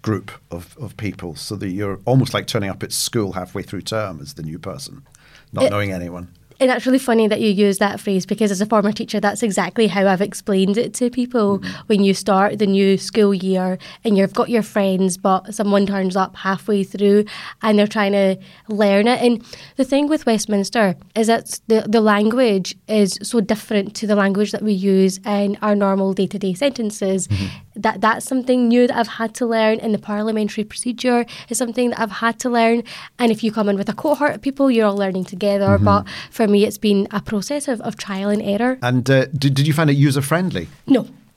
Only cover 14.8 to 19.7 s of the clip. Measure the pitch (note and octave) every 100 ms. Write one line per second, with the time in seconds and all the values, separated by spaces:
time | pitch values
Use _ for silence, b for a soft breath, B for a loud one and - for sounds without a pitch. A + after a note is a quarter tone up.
14.8 | G3 F#3+ F#3+ F3+ G3 F#3 F#3+ G#3 G3+ G3+
15.8 | G3 G3 F#3+ F#3 F#3 - F#3+ F#3+ - G#3
16.8 | F#3+ G3 G3+ G3+ G#3 B B B A3 G#3
17.8 | G#3 A3 G3 G3+ G3 F#3+ B B - G#3
18.8 | G#3 G3 A3 B3 A#3+ A#3 B B B